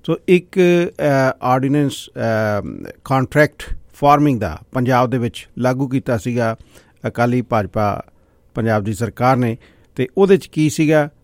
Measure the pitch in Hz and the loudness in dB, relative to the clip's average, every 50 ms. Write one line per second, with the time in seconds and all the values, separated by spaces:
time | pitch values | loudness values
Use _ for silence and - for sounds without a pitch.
0 | _ - 165 - _ - 185 180 175 _ - 190 180 175 175 175 170 - - - | _ -4 -6 -4 _ 2 2 2 2 _ 0 2 4 4 4 2 0 -2 -4 -4
1 | 147 147 139 135 131 131 127 _ - 127 127 135 131 135 139 147 147 139 139 - | -2 0 2 2 2 0 -2 _ 0 0 0 2 2 0 0 0 0 0 -4 -8
2 | - - _ 127 117 113 110 110 110 107 104 101 95 69 50 50 - - - _ | -16 -16 _ -6 -4 -2 -2 0 0 -2 -2 -4 -6 -8 -12 -12 -14 -18 -18 _
3 | _ - 135 135 127 - - 147 151 143 _ - - - - - - - - - | _ -2 -2 -2 -2 0 2 2 2 2 _ -12 -10 -8 -8 -10 -10 -18 -8 0
4 | 143 143 143 143 147 147 131 110 101 87 76 - - _ - 131 123 120 131 123 | 4 4 4 4 4 2 0 0 -4 -6 -6 -10 -16 _ -4 -2 0 2 2 2
5 | 127 117 120 127 117 120 - - - - - - 120 127 127 127 139 127 131 135 | 2 2 0 -2 -4 -4 -6 -10 -20 -16 -8 -2 -2 0 0 0 -4 -2 -4 -4
6 | - - 123 107 - 123 120 123 117 113 113 - - _ _ - _ _ _ _ | -2 -2 -4 -4 -2 -4 -2 -2 -2 -2 -4 -6 -12 _ _ -20 _ _ _ _
7 | - 107 - - 120 123 123 127 110 _ 120 110 101 90 - 110 104 101 95 - | -10 -8 -2 0 0 0 0 -2 -2 _ -2 -2 -2 -2 -2 -2 -2 -2 -2 -4
8 | - - _ _ _ _ _ _ _ _ _ - 110 113 110 107 98 110 107 92 | -10 -16 _ _ _ _ _ _ _ _ _ -4 -2 0 0 0 -2 -4 -4 -4
9 | 117 107 - - 120 127 131 127 123 117 110 - - - _ _ _ _ _ - | -6 -6 -4 0 0 2 2 2 0 -2 -2 -6 -12 -20 _ _ _ _ _ -6
10 | 123 - _ 190 196 190 196 180 - - - 156 156 151 - - 160 147 156 151 | -6 -4 _ 2 4 4 4 2 2 -6 -2 0 0 0 0 0 0 2 2 2
11 | 147 151 _ _ | 2 0 _ _